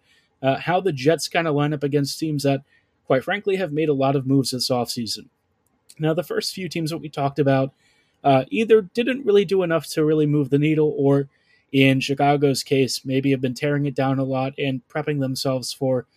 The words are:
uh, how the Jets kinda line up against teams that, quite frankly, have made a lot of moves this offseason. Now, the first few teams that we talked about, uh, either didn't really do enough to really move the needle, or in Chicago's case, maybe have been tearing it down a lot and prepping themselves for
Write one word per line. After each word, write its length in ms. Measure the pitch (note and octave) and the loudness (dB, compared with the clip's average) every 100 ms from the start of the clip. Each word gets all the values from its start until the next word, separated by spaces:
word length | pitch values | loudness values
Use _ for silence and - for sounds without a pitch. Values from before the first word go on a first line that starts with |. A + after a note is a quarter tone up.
| _ _ _ _ | _ _ _ _
uh, 140 | C3 C3 | -2 0
how 220 | - F3+ | 0 0
the 140 | F#3+ | 0
Jets 340 | C#3 C3+ D#3+ - | 0 0 0 0
kinda 240 | F3 E3 | -2 0
line 220 | C#3+ D3 | 0 0
up 80 | D3+ | -2
against 380 | C#3+ C#3+ C#3 - | -2 -2 -2 -4
teams 240 | D#3+ D3 | -6 -2
that, 180 | C#3 C#3 - _ _ _ - | 0 -2 -4 _ _ _ -2
quite 160 | C3 | 0
frankly, 320 | - G3+ G3+ F#3+ | 0 -4 -2 -2
have 160 | E3+ | -2
made 160 | D3 D#3 | 0 0
a 40 | |
lot 220 | C3+ C3+ C#3 | 2 2 0
of 120 | C3 | 2
moves 240 | C#3 B2 | 2 2
this 180 | B2+ - | -2 -2
offseason. 600 | B2 A#2 - A2 - - _ _ _ _ _ _ - | -2 -4 -6 -8 -8 -14 _ _ _ _ _ _ -4
Now, 160 | D#3 | -2
the 80 | D#3+ | -2
first 320 | D#3 - - | -4 -4 -6
few 160 | - F3 | -6 -8
teams 220 | E3+ D#3 | -6 -6
that 80 | E3+ | -6
we 100 | D3+ | -10
talked 300 | - C#3 C#3 | -4 -4 0
about, 340 | C#3 C3+ C#3 - _ _ _ _ | 2 2 0 -6 _ _ _ _
uh, 220 | C#3+ C3+ C3 | 2 2 2
either 320 | D3 G#3+ F3+ | 0 4 4
didn't 420 | F3+ A3+ B3 B3+ G#3 | 2 -2 -2 -2 2
really 200 | G3+ G3 | 2 4
do 180 | F#3+ | 2
enough 240 | F3 E3 - | 2 0 -2
to 180 | D#3+ D3+ | 0 2
really 220 | D#3 D3 | 2 2
move 240 | D3 C3+ | 2 2
the 80 | C#3+ | 2
needle, 340 | D3+ D#3 D3+ - | 2 2 0 2
or 340 | C#3 C#3 C#3 _ _ _ _ | 2 2 0 _ _ _ _
in 300 | C3+ C3+ C3+ | 4 4 4
Chicago's 600 | C#3 C#3 C#3+ C#3+ C#3+ B2+ | 0 0 2 2 2 0
case, 420 | - C3+ B2+ - | 0 0 0 -2
maybe 280 | C3+ C3 C#3 | -4 -2 0
have 100 | C3+ | 0
been 140 | C3 A#2+ | -2 -2
tearing 320 | D3 C#3+ C#3+ | -2 -2 -2
it 80 | C#3 | -2
down 240 | C3+ C3+ | -2 0
a 40 | |
lot 300 | C3 C3 C3 - | -2 -2 -4 -4
and 280 | C#3 C3 - | -4 -4 -8
prepping 320 | D#3 D3+ D3 | -8 -4 -4
themselves 540 | C3 C3 C3+ C3 A#2+ | -4 -4 -4 -4 -6
for 320 | - C3 B2+ - | -4 -2 -2 -4